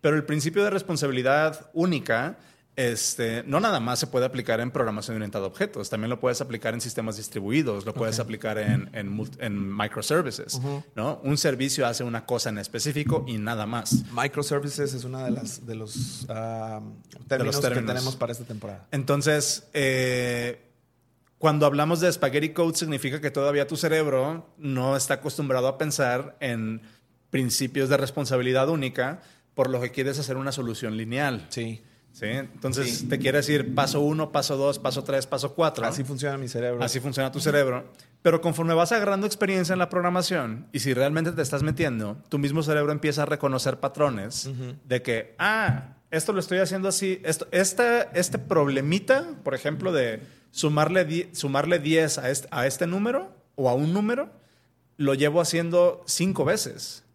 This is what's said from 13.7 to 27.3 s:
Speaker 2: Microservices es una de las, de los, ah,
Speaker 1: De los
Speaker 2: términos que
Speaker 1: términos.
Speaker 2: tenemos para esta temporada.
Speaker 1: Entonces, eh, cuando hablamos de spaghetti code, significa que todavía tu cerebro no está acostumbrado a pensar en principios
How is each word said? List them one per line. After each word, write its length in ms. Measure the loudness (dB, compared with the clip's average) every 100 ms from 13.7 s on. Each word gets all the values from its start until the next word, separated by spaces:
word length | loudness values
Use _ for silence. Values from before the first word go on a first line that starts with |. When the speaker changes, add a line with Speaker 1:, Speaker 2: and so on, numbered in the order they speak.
| -4 2 2 2
Speaker 2:
Microservices 800 | -2 -2 0 0 0 -2 -4 -4
es 100 | -4
una 220 | -8 -6 -4
de 60 |
las, 340 | -4 -4 -10 -10
de 100 | -10
los, 500 | -8 -6 -6 -6 -8
ah, 500 | -6 -6 -6 -6 -8
Speaker 1:
De 380 | -12 -16 -20 -20
los 100 | -4
Speaker 2:
términos 280 | 0 0 2
que 40 |
Speaker 1:
términos. 240 | 0 0 -2 -2
Speaker 2:
tenemos 200 | -2 -4
para 160 | -4
esta 140 | -6 -10
temporada. 400 | -12 -10 -14 -6
Speaker 1:
Entonces, 760 | -4 0 2 4 2 0 -4 -4
eh, 880 | 0 2 2 2 0 0 -2 -4 -8 _ _ _ _ _ _ _ _
cuando 280 | 2 6 4
hablamos 340 | 4 2 4
de 120 | 2
spaghetti 380 | 2 2 2 0
code, 260 | 2 0 2
significa 420 | -2 -2 -2 -2
que 100 | -2
todavía 360 | 0 2 2 0
tu 80 | 0
cerebro 760 | 2 2 2 2 0 -4 -12 _
no 380 | -4 0 2 0
está 180 | 0 -2
acostumbrado 520 | -2 -4 0 2 2
a 100 | 0
pensar 600 | -4 0 2 0 -4 -8
en 420 | -6 -4 -4 -6 -12 -20 _ _
principios 600 | _